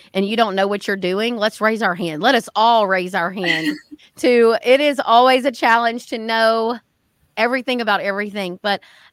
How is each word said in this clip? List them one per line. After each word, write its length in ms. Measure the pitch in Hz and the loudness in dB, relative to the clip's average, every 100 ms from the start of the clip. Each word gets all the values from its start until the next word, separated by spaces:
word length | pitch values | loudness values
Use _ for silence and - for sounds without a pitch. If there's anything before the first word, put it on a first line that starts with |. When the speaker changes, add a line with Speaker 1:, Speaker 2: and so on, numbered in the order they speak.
| _ | _
Speaker 1:
and 140 | 190 202 | -4 -2
you 100 | 226 | 0
don't 180 | 220 190 | 0 0
know 120 | 196 | -2
what 180 | 202 - | -2 -4
you're 80 | 196 | -4
doing, 420 | 180 190 226 240 | -2 -2 -4 -2
let's 220 | 214 - | -4 -2
raise 220 | 214 220 | -2 0
our 140 | 214 175 | -2 -2
hand. 260 | 175 156 | -6 -2
Let 140 | 220 247 | 0 0
us 120 | - 208 | 0 0
all 320 | 226 226 202 | 2 4 2
raise 280 | 190 180 190 | 0 -2 -4
our 160 | 170 | -4
hand 360 | 190 175 160 160 302 _ - | -4 -4 -2 -4 -6 _ -20
Speaker 2:
<laughs> 200 | _ - | _ -2
Speaker 1:
to, 400 | 247 240 226 226 | 2 4 4 4
it 160 | 247 269 | 2 2
is 220 | 294 269 | 2 0
always 400 | - 233 254 262 262 | 2 4 6 4 0
a 60 | |
challenge 560 | 233 240 233 233 233 - | 0 2 2 2 -4 -8
to 120 | 233 | -8
know 580 | 220 226 226 226 226 240 _ _ _ _ _ - | -4 0 2 2 -2 -6 _ _ _ _ _ -4
everything 460 | 240 254 247 247 | -2 -2 -4 -4
about 200 | 214 196 | 0 -2
everything. 580 | 185 196 208 202 185 180 | -2 -4 -6 -6 -8 -6
But 200 | 208 196 - _ _ | -4 -4 -6 _ _